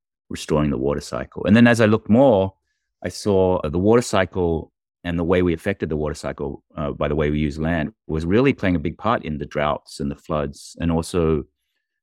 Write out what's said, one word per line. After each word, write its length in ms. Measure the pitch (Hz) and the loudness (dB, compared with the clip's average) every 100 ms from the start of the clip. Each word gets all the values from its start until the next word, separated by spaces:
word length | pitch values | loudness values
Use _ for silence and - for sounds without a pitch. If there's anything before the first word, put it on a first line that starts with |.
| _ _ - | _ _ -16
restoring 400 | - - 78 76 | -12 -2 0 0
the 80 | 62 | -2
water 220 | 67 71 | -2 -4
cycle. 440 | - 64 - - - | -6 -8 -8 -4 4
And 100 | 110 | 6
then 120 | 120 | 6
as 120 | 117 | 6
I 60 | 110 | 4
looked 240 | 110 - | 2 2
more, 420 | 110 139 104 95 - _ _ _ _ | 4 6 4 2 -4 _ _ _ _
I 40 | - | -12
saw, 480 | - 104 98 92 90 | -6 0 2 4 2
uh, 100 | 76 | -2
the 100 | 82 | 0
water 240 | 98 117 | 2 2
cycle 720 | 120 98 92 98 87 80 - _ _ _ | 2 0 0 0 0 -2 -6 _ _ _
and 140 | 87 85 | -6 -2
the 60 | |
way 180 | 82 92 | 2 2
we 100 | 90 | 2
affected 360 | 82 - 98 87 | 0 -4 -4 -4
the 80 | 78 | -4
water 180 | 76 | -4
cycle, 480 | 73 73 69 71 73 _ - | -6 -8 -8 -8 -10 _ -8
uh, 160 | 73 | -6
by 160 | 69 73 | -4 -2
the 80 | 73 | 0
way 120 | 76 | 0
we 120 | 76 | 0
use 180 | 76 76 | -2 -2
land, 340 | 78 85 73 - - | -2 -2 -4 -8 -8
was 180 | 78 | -4
really 280 | 82 104 139 | 0 2 2
playing 240 | - 98 87 | 0 0 -2
a 20 | |
big 180 | 85 - | -4 -4
part 280 | 107 120 | -2 -2
in 140 | - 73 | -4 -8
the 60 | |
droughts 540 | 71 76 73 73 - - | -6 -4 -2 -4 -8 -8
and 100 | 71 | -8
the 60 | |
floods, 640 | 71 - 78 71 71 - - | -8 -6 -4 -4 -8 -16 -6
and 140 | 85 | -2
also 500 | 82 82 92 80 78 - _ _ _ _ _ | -2 -2 0 0 0 -4 _ _ _ _ _